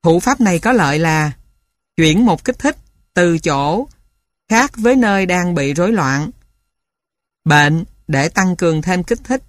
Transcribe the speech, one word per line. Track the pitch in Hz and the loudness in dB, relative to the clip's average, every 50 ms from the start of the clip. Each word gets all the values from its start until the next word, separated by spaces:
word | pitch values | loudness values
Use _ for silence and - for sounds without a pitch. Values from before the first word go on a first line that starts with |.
Thủ | - 170 165 180 | 2 2 2 2
pháp | - - 277 - | 2 0 0 2
này | 247 196 175 165 | 2 0 0 0
có | - 220 | 0 0
lợi | 254 233 170 143 143 151 | 2 2 2 0 0 0
là | 165 165 156 156 151 151 131 _ _ _ _ _ _ _ _ _ _ _ _ | 0 0 0 0 -2 -2 -6 _ _ _ _ _ _ _ _ _ _ _ _
chuyển | - 160 156 156 190 247 | 2 2 2 4 2 2
một | 233 175 - - | 2 0 0 -2
kích | - 247 - | -6 -6 -2
thích | - 277 302 - - _ _ _ _ _ _ | -4 -4 -4 -4 -14 _ _ _ _ _ _
từ | 175 175 175 170 165 | 0 2 2 0 0
chỗ | 156 170 147 139 143 147 165 208 277 - - _ _ _ _ _ _ _ _ _ _ _ | -2 -2 -2 -2 -2 -2 -4 -4 -6 -8 -14 _ _ _ _ _ _ _ _ _ _ _
khác | 220 226 254 285 - | 0 0 0 -2 -4
với | 233 214 240 254 | -2 2 2 4
nơi | 262 240 214 196 196 190 | 4 2 2 0 0 0
đang | 180 180 180 175 180 175 | 0 -2 -2 -2 -2 -2
bị | 156 139 139 143 | -2 -2 -2 -2
rối | 156 175 196 | -2 0 0
loạn, | 233 202 151 131 135 139 151 233 - _ _ _ _ _ _ _ _ _ _ _ _ _ _ _ _ _ _ _ _ _ _ | 0 0 0 0 -2 -2 -4 -6 -10 _ _ _ _ _ _ _ _ _ _ _ _ _ _ _ _ _ _ _ _ _ _
bệnh | 156 147 147 147 147 151 165 180 - - _ _ - | 2 2 4 4 2 0 -2 -4 -8 -16 _ _ -4
để | 151 135 139 170 | -2 -2 -2 -2
tăng | - - 190 185 180 | -2 -2 -2 -2 -2
cường | 170 180 170 160 156 | 0 -2 -2 -2 -2
thêm | 151 175 185 180 170 | -2 -2 -4 -4 -2
kích | - 233 240 - | -4 -6 -6 -4
thích | - 254 269 - | -6 -6 -6 -6